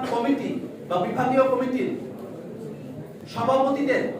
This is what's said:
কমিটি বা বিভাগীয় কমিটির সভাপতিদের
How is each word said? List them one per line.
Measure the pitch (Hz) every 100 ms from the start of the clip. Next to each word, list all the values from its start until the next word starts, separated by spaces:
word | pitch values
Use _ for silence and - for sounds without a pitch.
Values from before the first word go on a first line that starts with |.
| 254
কমিটি | 233 233 277 190 - - - -
বা | 175 -
বিভাগীয় | - 247 262 262
কমিটির | 254 254 254 185 - - - - - - - - - - - - - -
সভাপতিদের | 233 233 269 269 285 277 226 - -